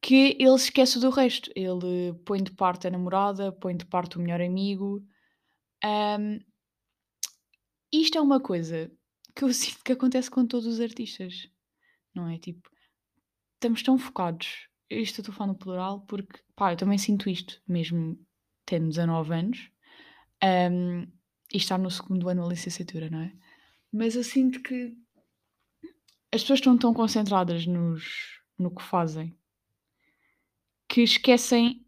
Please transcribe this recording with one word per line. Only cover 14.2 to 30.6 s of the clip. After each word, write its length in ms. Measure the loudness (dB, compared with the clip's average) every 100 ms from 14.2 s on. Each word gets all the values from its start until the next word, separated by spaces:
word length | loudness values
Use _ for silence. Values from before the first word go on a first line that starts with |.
| -4 -4 -10 -12 -18 _ _
isto 300 | -6 -6 -6
eu 20 |
estou 100 | -12
a 20 | -6
falar 160 | -6
no 40 | -6
plural 440 | -8 -6 -6 -8
porque, 400 | -10 -10 -10 -16 _ -2
pá, 180 | -2
eu 40 | 2
também 200 | 2 2
sinto 320 | 2 0 0
isto, 320 | -4 -8 -18 -4
mesmo 540 | -2 0 -2 -4 -6 _ _ _ _ -4
tendo 240 | -2 -2
dezanove 440 | 0 0 0 -2
anos, 380 | -2 -2 -4 -10 _ _ -20 -20 -20 _ _
ahm, 680 | 2 4 2 2 -2 -4 -10 _ _ _ _
e 40 | -4
estar 220 | -2 -2
no 120 | -2
segundo 380 | -4 -4 -2 0
ano 140 | -2
da 60 | -2
licenciatura, 600 | -4 -6 -10 -10 -8 -8
não 120 | -8
é? 120 | -8 -12 _ _ _ _ _
Mas 240 | -2 -2 -2
eu 80 |
sinto 380 | -2 2 2 0
que 360 | -6 -8 -8 -12 _ _ _ _ _ _ _ _ -20 _ _ _ _
as 100 | -4
pessoas 180 | 2 4
estão 180 | 6 6
tão 160 | 4
concentradas 720 | 2 2 0 2 2 2 -2 -2
nos, 760 | 0 0 -2 -8 -14 -14 -18 _ _
no 140 | -6
que 100 | -6
fazem 540 | -4 -2 -2 -4 -10 -14 _ _ _ _ _ _ _ _ _ _ _ _